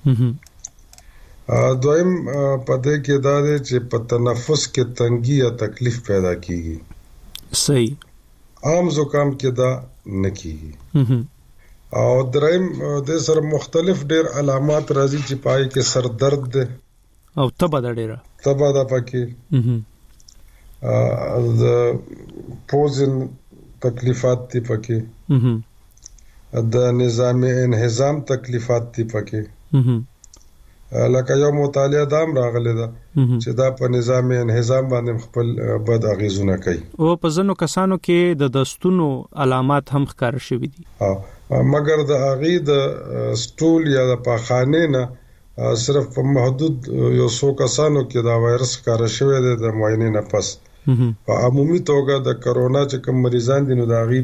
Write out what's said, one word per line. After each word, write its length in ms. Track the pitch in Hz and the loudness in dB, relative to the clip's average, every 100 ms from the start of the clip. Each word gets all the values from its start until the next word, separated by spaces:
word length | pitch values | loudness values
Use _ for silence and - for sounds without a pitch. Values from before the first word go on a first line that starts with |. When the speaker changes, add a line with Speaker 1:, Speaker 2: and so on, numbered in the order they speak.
| 143 | 0
Speaker 1:
مهم. 320 | 117 123 127 - - - - - - - - - - - | 2 0 -2 -12 -20 -20 -20 -20 -20 -20 -20 -20 -20 -4
Speaker 2:
آه، 240 | 120 127 | 0 2
دویم، 560 | 131 139 156 180 180 123 | 2 2 4 2 0 -4
آه، 280 | 143 139 135 | -2 -2 -2
په 200 | 127 131 | -2 -2
دې 260 | 131 151 | 0 -2
کې 140 | 139 139 | 2 2
دا 220 | 139 143 | 2 2
دی 180 | 147 147 | 2 0
چې 200 | 139 123 | 0 -2
په 200 | 120 113 | 0 -4
تنفس 680 | - 120 120 120 123 147 - | 0 0 0 -2 0 -2 0
کې 160 | - 120 123 | -2 -2 0
تنګي 360 | 120 120 120 | 0 2 2
یا 160 | 143 120 | 2 2
تکلیف 580 | 113 104 - 123 - - | 0 -6 -4 -4 -4 0
پیدا 280 | 98 92 | 0 2
کیږي. 420 | 87 - 87 82 80 - - - - - - - | -2 -4 -6 -6 -10 -14 -20 -20 -20 -20 -20 -8
Speaker 1:
صحیح. 420 | - - 139 113 143 - - _ _ - - | -4 0 2 2 -2 -16 -20 _ _ -20 -8
Speaker 2:
عام 280 | 143 170 180 | 0 2 2
زکام 460 | 147 143 147 143 135 | 0 0 0 0 0
کې 100 | 135 | -2
دا 360 | 120 127 127 - - - | 0 0 -2 -8 -20 -10
نه 220 | 95 95 | -2 -2
کیږي. 440 | 95 82 78 78 - - | -4 -10 -12 -14 -18 -4
Speaker 1:
مهم. 340 | 151 123 127 - - - - - - - | 0 2 0 -2 -14 -20 -20 -20 -20 -10
Speaker 2:
او 380 | 117 120 127 131 | -2 2 2 0
دریم، 520 | 143 151 180 185 139 | 0 2 2 0 -4
آه، 180 | 147 143 | -6 -4
دې 180 | 135 165 | -4 -4
سره 220 | 151 156 | 0 0
مختلف 640 | 151 151 - 165 175 185 | 2 -2 -2 -2 0 0
ډېر 200 | 143 160 160 143 | 0 0 0 -2
علامات 540 | 143 135 147 151 143 | 0 0 2 0 0
راځي 260 | 139 139 147 135 | 0 2 0 -4
چې 60 | 135 | -4
پای 260 | 127 131 131 | 0 0 0
کې 120 | 131 | -2
سر 260 | 120 131 123 | 0 0 -2
درد 480 | 113 135 143 127 | 0 0 0 -2
دی. 120 | 135 123 127 _ _ _ _ _ - | -4 -4 -8 _ _ _ _ _ -2
Speaker 1:
او 140 | 127 | -2
تبه 300 | - 180 147 | 0 0 0
ده 140 | 120 | -4
ډېره. 500 | 120 110 117 - _ | -4 -6 -8 -16 _
Speaker 2:
تبه 280 | 139 139 143 | -2 2 2
ده 120 | 139 | 2
پکې. 500 | 123 127 117 127 120 120 - | 0 -2 -4 -6 -6 -8 -2
Speaker 1:
مهم. 320 | 135 120 117 107 _ _ - - - - - - - | 0 2 -2 -4 _ _ -20 -20 -20 -20 -20 -20 -10
Speaker 2:
آه، 580 | 123 117 117 117 - 123 120 117 | -2 0 0 -2 -4 -2 0 2
د 40 | 120 120 120 123 - - - - - - - | 2 2 2 -2 -8 -18 -18 -18 -16 -16 -4
پوزن 600 | 143 147 131 139 135 131 - _ - - - | 0 2 2 0 0 -4 -10 _ -20 -20 -6
تکلیفات 720 | 127 120 123 123 127 123 - | -4 -2 -2 0 0 0 -2
دي 80 | 127 | -6
پکې. 420 | 117 110 - 113 110 - - | -4 -6 -2 -4 -6 -12 0
Speaker 1:
مهم. 360 | 135 123 113 110 _ _ - - - - - - | 2 2 -2 -6 _ _ -20 -20 -20 -20 -20 -10
Speaker 2:
د 220 | 117 113 123 | -4 0 2
نظام 680 | 123 123 123 117 123 123 | 2 4 2 2 2 2
انهضام 760 | 127 127 127 110 120 117 139 151 | 2 2 2 2 0 2 0 0
تکلیفات 760 | - 127 - 120 117 117 120 - | -2 -4 -2 -6 0 -2 -2 -6
دي 80 | |
پکې. 400 | 113 110 104 110 104 - - | -4 -4 -6 -8 -8 -14 -2
Speaker 1:
مهم. 340 | 139 123 117 123 _ - - - - - - - | 2 2 0 -4 _ -20 -20 -20 -20 -20 -20 -8
Speaker 2:
آه، 140 | 120 120 | -2 2
لکه 280 | 127 127 | 2 2
یو 180 | 139 147 | 2 2
مطالعه 520 | 147 143 143 135 147 | 2 0 0 2 2
دا 200 | 147 151 | 2 0
هم 140 | 160 135 | 0 0
راغلې 360 | 120 117 117 113 | 0 0 -2 -2
ده 160 | 113 113 - 147 | -4 -8 -6 0
Speaker 1:
مهم. 220 | 123 123 | 2 2
Speaker 2:
چې 100 | 120 | -2
دا 220 | 120 131 | 0 0
په 180 | 131 127 | 0 0
نظام 420 | 123 117 127 127 | 0 2 2 2
انهضام 580 | 123 120 117 117 131 131 | 0 2 0 2 0 2
باندې 300 | 123 120 113 | -2 -2 -6
خپل، 420 | - 123 117 113 | -6 -4 -2 -2
آه، 160 | 110 110 | -2 -2
بد 280 | 110 113 | 0 0
اغېزونه 520 | 107 98 104 98 98 92 | 0 0 -2 -2 0 0
کوي. 220 | - - - - | -2 -4 -6 -2
Speaker 1:
او 180 | 160 170 | 0 0
په 120 | 165 | 0
ځینو 260 | 156 196 | 0 0
کسانو 420 | 185 160 - 190 190 | 0 -2 0 0 0
کې 380 | - 175 175 | 2 2 2
د 120 | 156 143 | 2 0
دستونو 800 | 131 127 - 180 185 151 131 - - | 0 -2 -2 0 2 0 -2 -8 -4
علامات 580 | 135 127 131 143 135 | 0 2 2 0 0
هم 100 | 139 | -2
ښکاره 340 | 143 - 120 131 | -2 -2 -4 -4
شوي 280 | - 123 139 | -4 -6 -6
دي. 180 | - - - | -10 -20 -4
Speaker 2:
آه، 240 | 101 95 98 - - | -2 -2 -6 -18 -4
آه، 120 | 131 | 0
مګر 420 | 131 147 147 156 139 | 2 2 2 0 2
د 40 | |
هغې 480 | 143 135 131 156 175 | 2 2 0 0 0
د، 120 | 147 | 2
آه، 640 | 143 139 - - 127 117 | 0 0 -4 -8 -6 -4
سټول 540 | 117 - - 160 165 156 | -4 -6 0 2 4 4
یا 260 | 135 127 | 2 2
د 40 | 123 | 0
پاخانې 720 | 123 113 120 123 127 160 165 | 0 -2 0 0 2 2 2
نه، 180 | 135 127 - - - - - | 0 -2 -10 -20 -20 -20 -6
آه، 160 | 120 | -2
صرف 400 | 117 131 143 120 | -2 0 0 0
په 80 | - | -2
محدود، 640 | 135 139 123 131 160 127 - | 0 2 2 0 -2 -2 -4
آه، 40 | |
یو 360 | 131 123 123 123 | 0 2 2 2
څو 260 | 117 139 | 2 0
کسانو 460 | 139 131 - 151 147 | 0 0 2 2 2
کې 240 | 123 123 | 0 -2
دا 100 | 117 117 | 0 2
وایرس 420 | 117 120 127 - | 2 2 0 -4
ښکاره 280 | - 113 113 | -2 0 0
شوی 340 | - 139 135 | 0 2 2
دی 160 | 127 117 | 2 0
د 60 | |
معاینې 480 | 113 107 107 110 113 | -2 0 0 2 2
نه 60 | 107 | 0
پس. 360 | 98 104 92 - - - - | -2 -2 -2 -8 -18 -8 0
Speaker 1:
مهم. 300 | 123 123 110 - | 2 2 -2 -2
Speaker 2:
په 60 | |
عمومي 460 | 104 123 139 147 175 | 0 2 2 2 0
توګه 400 | - 143 135 139 | 2 2 2 0
د 140 | 127 | 0
کرونا 520 | 120 123 123 127 139 | -2 -2 0 2 2
چې 120 | 139 131 | 0 -2
کوم 260 | - 127 | -2 0
مریضان 440 | 123 123 117 139 139 | 2 2 2 2 2
دي، 80 | |
نو 120 | 127 117 | 0 2
د 60 | |
هغې 300 | 117 117 127 | 2 2 0